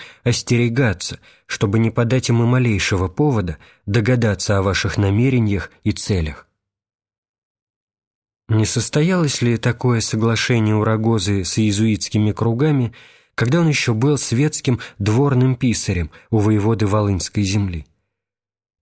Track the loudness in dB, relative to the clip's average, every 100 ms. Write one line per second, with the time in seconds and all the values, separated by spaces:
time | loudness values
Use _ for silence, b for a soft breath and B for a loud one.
0 | B B -2 -2 0 0 2 2 0 0
1 | -6 -10 b b -12 -4 0 2 0 0
2 | 0 0 2 2 2 2 2 0 0 -2
3 | -2 0 0 0 -2 -8 b b -2 0
4 | 2 2 0 -2 0 0 0 -2 -2 0
5 | 0 2 2 2 0 -2 -6 b -4 -4
6 | -2 -2 -2 -8 -20 _ _ _ _ _
7 | _ _ _ _ _ _ _ _ _ _
8 | _ _ _ _ -2 0 0 -2 -2 0
9 | 0 2 0 0 -2 0 -2 -2 0 0
10 | -2 -2 0 0 0 2 2 2 0 0
11 | 0 0 0 -2 -2 0 0 2 0 0
12 | -2 0 0 0 -2 0 0 0 -2 B
13 | B B B -4 0 2 2 0 -2 0
14 | 2 0 0 0 0 -2 -2 -2 B B
15 | 0 2 2 2 2 2 0 -2 -2 -4
16 | -4 B B 0 2 2 2 0 0 0
17 | 0 -2 -2 -4 -2 -2 -2 -6 -14 _
18 | _ _ _ _ _ _ _ _